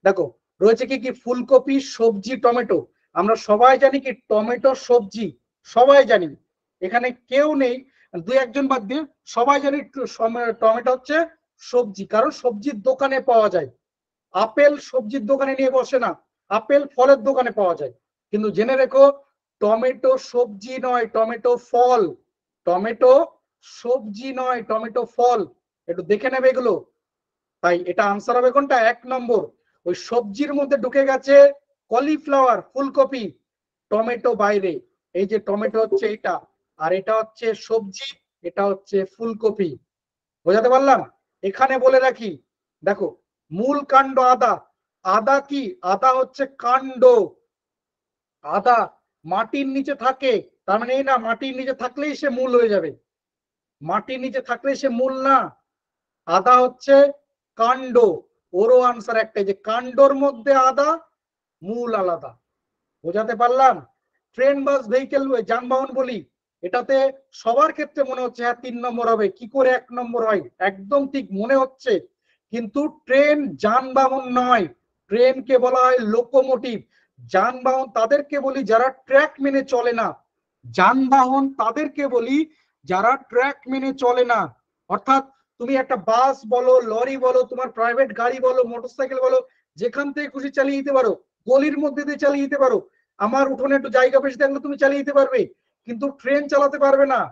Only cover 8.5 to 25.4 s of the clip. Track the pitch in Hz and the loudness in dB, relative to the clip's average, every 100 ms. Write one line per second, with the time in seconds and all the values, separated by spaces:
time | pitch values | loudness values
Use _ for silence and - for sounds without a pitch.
8.5 | 269 269 262 202 269 302 _ _ - 247 | -4 -2 -4 -4 -8 -8 _ _ -2 0
9.5 | 285 277 285 - 277 240 - 226 233 240 | 0 0 -4 -8 -12 -12 -4 -4 -4 -6
10.5 | 220 226 226 240 254 - 302 330 _ _ | 0 0 0 -2 -4 -2 -2 -2 _ _
11.5 | _ - 247 220 190 196 214 269 302 247 | _ -4 -2 -2 -8 -4 0 0 -2 -6
12.5 | 208 247 220 220 262 269 269 254 233 214 | -4 -8 -4 -4 -2 -2 -2 2 2 2
13.5 | 175 139 _ _ _ _ _ _ 180 220 | 0 -6 _ _ _ _ _ _ -4 -2
14.5 | 294 285 285 - 262 214 269 208 277 277 | 4 2 2 -6 -6 -6 -8 -2 -2 -2
15.5 | 262 269 262 233 269 226 - _ _ _ | -2 0 0 0 -2 -2 -6 _ _ _
16.5 | 202 - 277 277 - 262 269 214 262 240 | -6 0 0 0 0 4 4 2 -2 -2
17.5 | 214 190 165 139 - _ _ _ 208 214 | 0 -2 -2 -8 -12 _ _ _ -4 -4
18.5 | 175 226 262 262 262 277 277 _ _ _ | -2 0 2 2 6 4 4 _ _ _
19.5 | _ 208 226 254 262 262 262 - 240 240 | _ 0 0 0 0 0 0 -2 -4 -4
20.5 | 202 214 262 254 247 226 226 220 233 247 | -4 -14 -8 -4 -2 -2 -2 -2 -2 -2
21.5 | 240 - 240 247 247 180 127 _ _ _ | -2 -2 2 4 4 0 -4 _ _ _
22.5 | _ - 180 214 233 254 269 339 _ _ | _ -2 -2 -2 2 6 6 4 _ _
23.5 | _ - - 233 247 214 202 269 254 254 | _ -20 -14 -4 -4 -4 -12 -10 -6 -4
24.5 | 247 226 220 226 220 233 - 247 240 | -4 -4 -6 -4 -6 -6 0 2 2